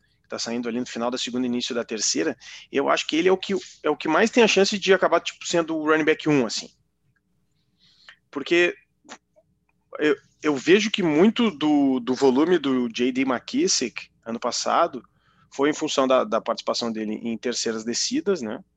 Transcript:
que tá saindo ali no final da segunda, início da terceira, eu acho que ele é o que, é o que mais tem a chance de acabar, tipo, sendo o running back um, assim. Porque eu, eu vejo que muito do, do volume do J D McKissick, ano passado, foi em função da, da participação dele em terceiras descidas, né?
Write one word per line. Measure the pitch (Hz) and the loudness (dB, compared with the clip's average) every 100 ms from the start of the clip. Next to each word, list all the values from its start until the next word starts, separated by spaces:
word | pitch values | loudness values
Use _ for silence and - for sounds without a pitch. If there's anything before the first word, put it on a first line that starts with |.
| _ _ | _ _
que | _ | _
tá | 110 | -10
saindo | 117 120 120 | -6 -6 -4
ali | 117 | -6
no | 123 | -6
final | 117 120 | -6 -6
da | 127 | -4
segunda, | - 123 127 | -4 -4 -2
início | 123 - 117 | -4 -4 -6
da | |
terceira, | 113 110 - 135 160 - - - - | -6 -4 -4 -2 -2 -6 -12 -20 -6
eu | 135 139 | -2 0
acho | 160 - | 0 0
que | 151 | 0
ele | 180 | 2
é | |
o | 185 | 2
que, | - 190 - - | 0 -6 -8 -6
é | 151 | -4
o | 147 | -2
que | 160 | 0
mais | 156 220 | 2 2
tem | 247 | 4
a | 220 | 4
chance | 190 196 202 | 4 2 2
de | 185 | 2
acabar, | 185 165 170 | 2 4 0
tipo, | - - - | -2 -10 -4
sendo | 175 160 160 | -2 -2 -2
o | 151 | 2
running | 156 151 | 2 2
back | 151 156 | 0 2
um, | 143 113 | 2 2
assim. | - - _ _ _ _ _ _ _ _ _ _ _ _ _ - - _ | -4 -12 _ _ _ _ _ _ _ _ _ _ _ _ _ -20 -20 _
Porque | 143 135 175 175 - _ _ - - _ _ _ _ _ _ _ - | -10 0 2 2 0 _ _ -20 -20 _ _ _ _ _ _ _ -2
eu, | 151 143 _ _ | 0 0 _ _
eu | 156 139 | -2 0
vejo | 127 202 214 | 6 6 4
que | - | 0
muito | 175 151 214 - 226 | 2 4 4 4 0
do, | 143 151 147 139 131 | 0 2 4 4 0
do | 120 123 | -2 2
volume | 135 127 160 180 | 4 4 4 2
do | 139 127 120 | 0 -2 -2
J | 113 127 | -2 -2
D | 127 | 0
McKissick, | 135 120 - 131 180 - 117 - - _ 113 | -2 -2 -4 -2 0 0 -4 -8 -18 _ -12
ano | 117 | -8
passado, | 120 - 120 117 113 120 - _ _ _ _ | -6 -4 -2 0 0 -4 -16 _ _ _ _
foi | - 143 | -2 -2
em | |
função | 143 151 - 131 | 0 -2 0 2
da, | 131 | 2
da | 110 110 | 2 -2
participação | - 110 - 110 117 | -4 -6 -4 -4 -4
dele | 110 107 | -6 -6
em | 107 117 113 | -6 -6 -6
terceiras | 127 113 117 110 | -6 -4 -4 -6
descidas, | 110 113 - 139 202 180 | -4 -4 -4 -4 -2 -4
né? | 110 131 - | -4 -10 -14